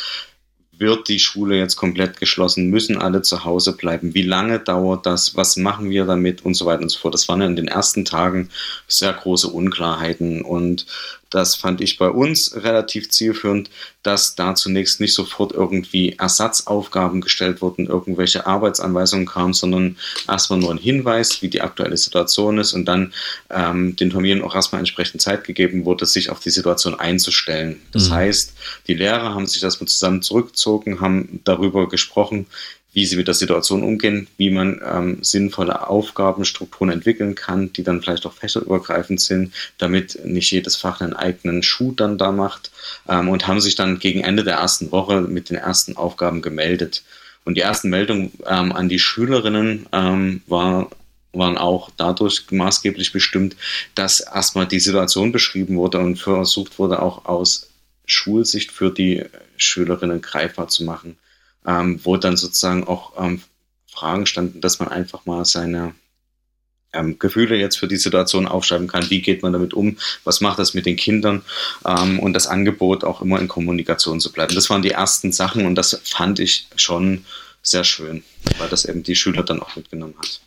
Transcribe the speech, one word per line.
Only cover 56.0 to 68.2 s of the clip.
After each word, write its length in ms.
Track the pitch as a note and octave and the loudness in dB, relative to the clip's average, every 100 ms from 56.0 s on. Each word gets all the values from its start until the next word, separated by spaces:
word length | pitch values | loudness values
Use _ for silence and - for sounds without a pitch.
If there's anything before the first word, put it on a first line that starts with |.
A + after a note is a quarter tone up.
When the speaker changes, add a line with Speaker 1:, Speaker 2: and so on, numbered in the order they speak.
| F2+ F2+ | 0 0
Speaker 1:
versucht 640 | G2 F#2+ F2+ G2+ F#2+ - | 0 2 2 0 -2 0
wurde, 240 | F#2+ F#2 | 0 2
auch 240 | F2+ - - | 0 -4 -4
aus 420 | F2 F2+ - - _ _ _ - | 0 0 -2 -6 _ _ _ -2
Schulsicht 640 | - G2 A2 A#2 G#2 - | 0 2 2 2 -2 -6
für 180 | - F#2+ | -2 0
die 320 | F#2+ F#2 F2+ - - - - | 2 2 0 -4 -16 -12 -2
Schülerinnen 640 | - F2+ F2 F2+ F2+ E2+ | 0 2 0 0 -2 -4
greifbar 460 | - D2+ E2 - E2 | -4 -4 -2 -4 -4
zu 160 | - | -4
machen, 340 | E2 D#2+ E2+ D#2+ _ _ _ _ - | -4 -8 -12 -20 _ _ _ _ -2
ähm, 300 | F2 F2+ E2+ | 0 0 0
wo 120 | F2+ F#2 | 0 2
dann 200 | F2+ F2+ | 2 0
sozusagen 480 | F2+ - F#2 F2+ F2+ | 0 0 0 0 -2
auch, 260 | F2 - - | -6 -8 -6
ähm, 240 | F#2 F2+ - _ _ _ _ | -4 -4 -10 _ _ _ _
Fragen 340 | - D#2 F#2+ F#2+ | -8 -4 -2 -2
standen, 340 | F2 F2+ F2 | -2 -4 -2
dass 180 | - - | -2 -2
man 80 | E2+ | -4
einfach 380 | F2+ F2+ F#2 F2+ | -4 -6 -8 -6
mal 180 | F2 | -2
seine, 480 | E2+ F2 E2+ E2+ E2+ D#2+ _ _ _ _ _ _ _ _ _ | 0 0 0 -4 -4 -10 _ _ _ _ _ _ _ _ _
ähm, 260 | D#2+ D#2+ D#2+ | -4 -4 -2
Gefühle 380 | F#2+ A2 A#2 A2 | 0 2 2 2
jetzt 200 | G2 - | 0 -2
für 100 | F#2 | -2
die 80 | G2 | -2
Situation 500 | F#2+ F#2 | 2 2